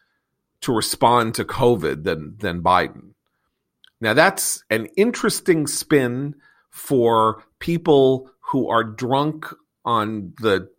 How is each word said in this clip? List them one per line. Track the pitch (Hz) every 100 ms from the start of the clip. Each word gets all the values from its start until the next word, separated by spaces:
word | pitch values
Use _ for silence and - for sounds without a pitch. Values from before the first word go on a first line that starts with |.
| _ _ _ _ _ _
to | -
respond | 113 104 - 120 120 113
to | 110
covid | - - 120 117 76 69
than, | 82 80 73 -
than | 101 87
Biden. | 85 90 80 - - _ _ _ _ _ _ _ _ _
Now, | 110
that's | 120 180 190 - - -
an | 110 107 -
interesting | 220 233 220 - - 165 143
spin | - - 147 123 123 143 147 _ _ _
for | - - 135 117 113 110 107 - _
people | - 170 170 143 135 131 131 _
who | - 139 120
are | 113
drunk | 113 107 123 135 151 156 - - _ _
on | - 117 107 110 95 -
the | 110 95 92